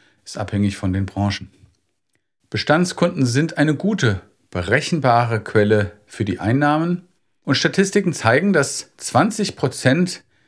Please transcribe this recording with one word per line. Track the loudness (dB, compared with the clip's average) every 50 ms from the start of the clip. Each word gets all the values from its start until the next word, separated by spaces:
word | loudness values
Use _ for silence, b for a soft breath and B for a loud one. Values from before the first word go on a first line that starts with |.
| b b b b b
ist | -16 -10
abhängig | -10 -8 -4 -2 0 0 0 -2
von | -2 -4 -2
den | -2 -2 -2
Branchen. | -4 -4 -2 -2 -2 -2 -4 -10 -16 _ _ _ _ _ _ _ _ _ _ _ _ _ _ _ _ _ _ _ -8
Bestandskunden | -8 -6 0 2 2 2 2 0 0 0 0 0 2 0 0
sind | 2 2 0 0 -2 0
eine | 0 0 0 0
gute, | 0 -2 -2 -2 0 0 0 0 -2 -6 _ _ _ _ _
berechenbare | -8 -6 -2 0 0 0 0 -2 -4 0 2 2 4 4 2 2 -2 -4
Quelle | -4 0 2 2 4 4 4 2 2 -2 -6 -16 _
für | _ -6 -6 -4
die | -4 -4 -2
Einnahmen. | 0 0 0 2 2 2 2 0 0 -2 -2 -4 -6 _ _ _ _ _ _ _ -4
Und | -2 -2
Statistiken | 0 0 0 2 2 0 2 2 0 0 0 -4
zeigen, | 0 2 2 2 4 2 2 2
dass | 2 2 0 -4 -10 -12 _ _
zwanzig | -14 -10 0 2 2 2 2 0 -2 -4 -4 -4
Prozent | -4 -4 -4 -4 -2 0 0 2 2 0 -2 -4 -10 _ _ _ _ _